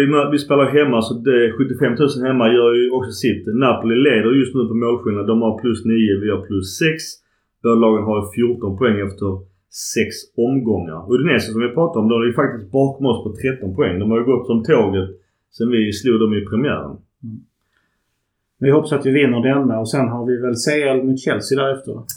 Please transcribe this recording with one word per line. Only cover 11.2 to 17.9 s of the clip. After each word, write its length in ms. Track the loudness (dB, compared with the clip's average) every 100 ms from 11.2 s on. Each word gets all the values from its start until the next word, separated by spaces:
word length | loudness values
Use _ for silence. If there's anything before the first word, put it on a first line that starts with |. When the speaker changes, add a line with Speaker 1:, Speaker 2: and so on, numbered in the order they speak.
| 2 0 0
Speaker 1:
som 100 | -2
vi 80 | -2 0
pratade 220 | -2 0
om, 60 | 0
de 120 | 2
är 40 | 0
ju 80 |
faktiskt 380 | 0 -2 -4 -4
bakom 340 | -2 0 0 -2
oss 180 | -2
på 60 | -6 -6
tretton 360 | -6 -6 -6 -2
poäng. 240 | -2 -2
De 120 | 0
har 60 | 0
ju 60 | 0
gått 200 | 0 0
som 160 | -2
tåget 460 | 2 2 2 0 -4 -8 _ _ _ -6
sen 120 | 0 0
vi 180 | 0
slog 260 | 0 0 2
dem 140 | 2
i 120 | 0 -2
premiären. 420 | -2 -2 -4 -8 -14 _ _
Speaker 2:
Mm. 160 | -16 -16 -18 _ _ _ _